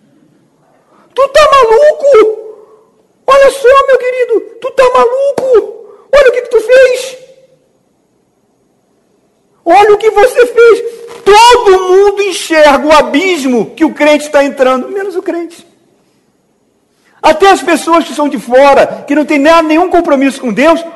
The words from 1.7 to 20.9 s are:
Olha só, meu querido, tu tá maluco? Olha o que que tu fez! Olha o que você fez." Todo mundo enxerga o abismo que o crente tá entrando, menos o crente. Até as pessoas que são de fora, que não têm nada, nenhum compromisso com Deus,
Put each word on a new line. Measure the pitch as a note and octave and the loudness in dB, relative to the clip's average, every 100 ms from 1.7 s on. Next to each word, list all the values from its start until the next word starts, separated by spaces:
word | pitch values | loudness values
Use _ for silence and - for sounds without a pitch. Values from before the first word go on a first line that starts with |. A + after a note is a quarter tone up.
| A4 D5+ D#5 C#5+ A4 G#4+ - - - - _ _ _ _ _ - | 2 2 2 2 4 2 -2 -12 -20 -20 _ _ _ _ _ 0
Olha | C#5 C5+ | 2 2
só, | - A#4+ C#5 C5+ | 2 2 2 2
meu | B4+ | -2
querido, | B4 B4+ A#4 G#4+ - - | -2 -4 -4 -4 -6 -14
tu | B4+ | -10
tá | - | 0
maluco? | B4+ B4+ A#4+ - C#5 C5+ C5 A#4 - - - - - C#5 | 0 2 0 -2 -4 -4 0 0 -2 -12 -20 -20 -2 2
Olha | C5 | 2
o | |
que | B4 | 0
que | - | -2
tu | A4+ | -4
fez! | - C5 B4+ B4 - - - _ _ _ _ _ _ _ _ _ _ _ _ _ _ _ _ _ _ _ _ _ _ _ - | 2 4 4 0 -8 -16 -20 _ _ _ _ _ _ _ _ _ _ _ _ _ _ _ _ _ _ _ _ _ _ _ 0
Olha | F#4 G#4+ | 2 4
o | G#4 | 2
que | A4 | 0
você | G4+ B4 - A#4+ | 0 0 2 0
fez." | A4+ A#4 G4+ - - - - - | 4 2 2 -2 -14 -20 -6 2
Todo | G#4 A#4+ A#4+ G4+ F#4 F#4 | 4 4 4 2 0 2
mundo | F#4+ G4+ G4+ | 2 2 0
enxerga | G4+ E4+ - D#4 D4+ C#4 D4 | -6 -6 -4 2 2 2 2
o | |
abismo | D#4 A#3+ C#4 F#4 E4+ C4 A#3+ - | 0 0 -2 -4 -4 -2 -4 -4
que | - | -6
o | D#4 | -6
crente | - D4 D4+ D4 | -2 0 0 -2
tá | C#4+ | -2
entrando, | C#4 C#4 B3+ C4 F#4+ | -2 -2 -2 -2 -6
menos | G4 G4+ F4 | -8 -8 -10
o | |
crente. | F4 E4+ E4+ - _ _ _ _ _ _ _ _ _ _ _ _ _ _ _ _ | -8 -10 -12 -18 _ _ _ _ _ _ _ _ _ _ _ _ _ _ _ _
Até | - D#4 G4 | -4 0 0
as | F#4+ | 0
pessoas | - D#4+ - E4 E4 | -2 -4 -2 -2 -2
que | |
são | C4+ D4 | -6 -6
de | C4 | -6
fora, | A#3 B3+ C#4 C#4 - - - | -2 2 4 2 0 -4 -6
que | D4 | -4
não | D4 | -2
têm | D4+ | 0
nada, | C#4+ E4 D#4 | 2 2 2
nenhum | D#4 F4+ | 0 0
compromisso | F4 E4+ - C4+ - | -2 0 -2 -2 -4
com | B3+ | -8
Deus, | G3 D4+ E4 - | -2 0 0 -4